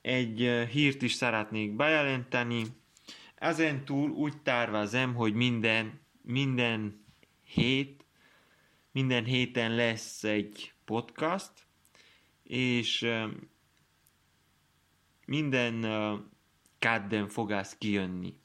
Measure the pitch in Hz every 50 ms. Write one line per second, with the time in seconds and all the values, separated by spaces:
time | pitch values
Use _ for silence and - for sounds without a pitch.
0 | _ 117 127 127 127 117 110 107 120 123 120 120 117 117 110 143 147 143 135 135
1 | 127 120 - - - 123 113 110 104 - 110 107 107 104 104 110 143 151 160 156
2 | 147 139 135 127 120 - - 127 120 120 120 117 113 110 123 - _ _ _ -
3 | _ - - - - - - - - 156 170 151 165 156 147 135 139 - 143 139
4 | 143 139 - - 151 147 143 - - - 127 120 120 110 104 107 104 101 107 127
5 | 131 127 123 117 117 110 107 113 123 123 120 117 107 113 110 113 113 110 110 -
6 | _ _ _ _ _ - 120 127 139 135 131 123 123 117 113 110 110 104 101 -
7 | - - - _ - _ _ _ _ - - - 117 120 131 135 139 139 139 -
8 | - _ _ _ _ - _ _ _ _ _ _ _ _ _ _ _ _ _ 135
9 | 135 131 127 120 113 117 131 127 127 123 123 127 117 113 113 117 120 117 113 113
10 | - - - - - 107 107 107 101 104 - - - - - _ _ - 107 113
11 | 117 - - - 156 160 180 196 - - _ - - _ _ _ _ _ _ -
12 | - - - _ _ _ _ _ _ - - 123 127 127 123 120 113 - - -
13 | - 117 117 113 110 107 - - - - _ _ _ _ _ _ _ _ _ _
14 | _ _ _ _ _ _ _ _ _ _ _ _ _ _ _ _ _ _ _ _
15 | _ _ _ _ _ - 131 151 156 147 131 127 120 120 113 113 113 110 110 107
16 | 107 107 104 104 104 - - _ _ _ _ _ _ _ _ _ - 117 117 113
17 | 98 101 110 107 104 101 - - 117 104 104 101 95 - - _ - 107 101 101
18 | 95 90 92 90 90 92 - - _